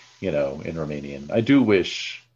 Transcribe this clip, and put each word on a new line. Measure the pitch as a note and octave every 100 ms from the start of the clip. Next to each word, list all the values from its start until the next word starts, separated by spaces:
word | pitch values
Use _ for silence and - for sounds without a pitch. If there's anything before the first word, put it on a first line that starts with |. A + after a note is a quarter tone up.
| - _
you | G2
know, | D2+ C#2 C#2+
in | - E2
Romanian, | D2+ D2 C#2+ C#2 D2
"I | A2
do | A2+ C#3
wish | A2+ G2 E2+ - - - _